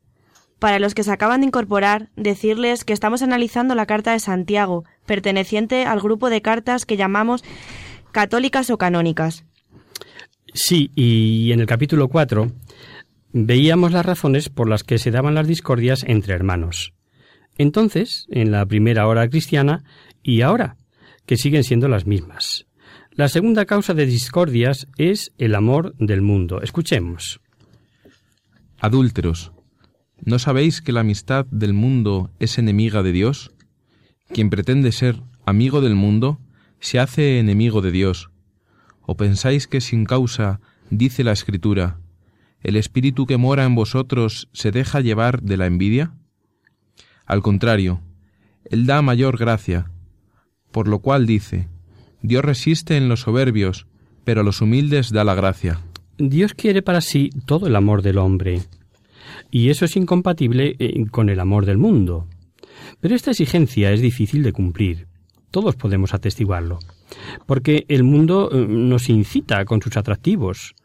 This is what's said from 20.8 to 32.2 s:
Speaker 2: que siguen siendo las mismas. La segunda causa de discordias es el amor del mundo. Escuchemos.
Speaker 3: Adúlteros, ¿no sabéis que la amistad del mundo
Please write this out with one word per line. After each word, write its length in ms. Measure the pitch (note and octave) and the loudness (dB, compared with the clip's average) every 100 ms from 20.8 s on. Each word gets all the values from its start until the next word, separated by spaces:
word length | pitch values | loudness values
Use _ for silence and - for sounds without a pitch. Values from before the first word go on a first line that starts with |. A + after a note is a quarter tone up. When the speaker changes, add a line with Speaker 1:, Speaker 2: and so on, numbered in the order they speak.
| _ _ - _ - | _ _ -20 _ -4
Speaker 2:
que 120 | A#2+ | -2
siguen 260 | C#3+ D3 | 0 0
siendo 240 | B2 A#2 C#3 | 2 0 0
las 180 | G#2+ F2+ | 0 0
mismas. 600 | G2 - - - - - _ - - _ | -2 -4 -12 -10 -10 -14 _ -20 -20 _
La 160 | - C#3+ | -2 0
segunda 380 | E3 A3 G#3+ G3 | 2 2 2 0
causa 280 | G#3 G3 | 0 0
de 120 | D#3+ C3+ | 0 2
discordias 840 | A#2+ - F3 E3+ A#2+ B2 C3+ - - | 0 -2 0 0 2 0 -2 -6 -2
es 360 | E3 G#3 - - | 0 -2 -6 -4
el 180 | A#2 G#2 | 0 2
amor 400 | A2 C#3 E3+ - | 2 2 -2 -4
del 240 | G#2+ G2 | -2 0
mundo. 400 | G2+ G2+ F2 F#2 | 2 0 0 -4
Escuchemos. 800 | - F3 E3 B2+ F2 E2+ - - _ _ _ _ _ _ _ _ _ _ _ _ _ - | -6 -4 -2 -2 -4 -8 -12 -14 _ _ _ _ _ _ _ _ _ _ _ _ _ -6
Speaker 3:
Adúlteros, 720 | G#2+ C3 B2+ - E2+ E2 E2+ - _ _ _ _ _ - | 0 2 2 0 -2 -4 -8 -20 _ _ _ _ _ -10
¿no 180 | - B2 | -2 -2
sabéis 420 | D3 C3 D#3+ E3 | 0 0 0 -2
que 100 | - | -4
la 100 | A#2 | -2
amistad 440 | G#2+ G2+ - C3+ C3 | 0 -2 -2 -4 -2
del 220 | G#2+ G#2+ | -2 0
mundo 580 | G2+ B2 C3 G#2 G2 | 0 2 0 0 -2